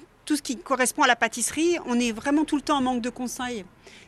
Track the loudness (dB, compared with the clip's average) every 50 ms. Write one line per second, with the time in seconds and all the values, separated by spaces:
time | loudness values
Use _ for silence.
0 | -20 -20 _ _ _ -2 -2 -2 -2 -4 -8 -8 -4 -2 0 2 2 0 2 4
1 | 4 4 4 4 2 -2 -2 -4 -6 -4 -2 0 2 2 2 0 -2 -2 0 0
2 | 0 0 -2 -2 -2 0 2 2 2 2 0 -2 0 0 0 0 0 0 -2 -2
3 | -4 -4 -6 -6 -8 -8 -6 -8 -6 -6 -6 -8 -10 -14 -20 -20 -20 -20 -20 -20
4 | -18